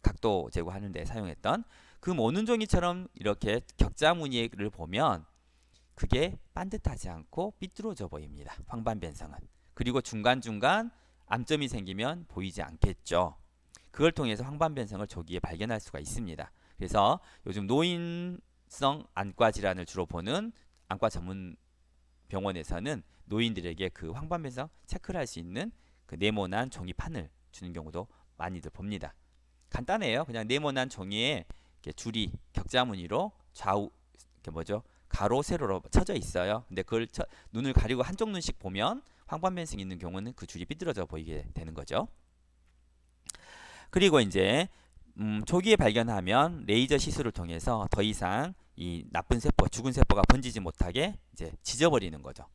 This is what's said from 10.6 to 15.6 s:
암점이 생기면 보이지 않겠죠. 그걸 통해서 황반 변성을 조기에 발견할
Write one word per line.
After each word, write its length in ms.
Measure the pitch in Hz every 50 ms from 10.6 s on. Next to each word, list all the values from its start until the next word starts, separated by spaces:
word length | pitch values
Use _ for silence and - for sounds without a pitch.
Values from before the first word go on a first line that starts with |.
| 110 139 180 214 226 240 - _ _ _ _ _ _
암점이 400 | _ 95 117 123 - 156 151 143
생기면 580 | 123 - 117 98 90 95 98 110 131 160 175 165
보이지 340 | - - 90 92 95 87 101
않겠죠. 760 | 82 69 82 80 - 98 90 - - - 82 85 90 82 80 - - _ _ _ _ _ _ - _ -
그걸 200 | - - 143 165
통해서 320 | 165 - 143 117 107 104 123
황반 300 | 131 143 147 160 160 151
변성을 300 | 135 117 101 101 95 104
조기에 320 | 101 - 87 85 80 87 87
발견할 400 | - - 85 82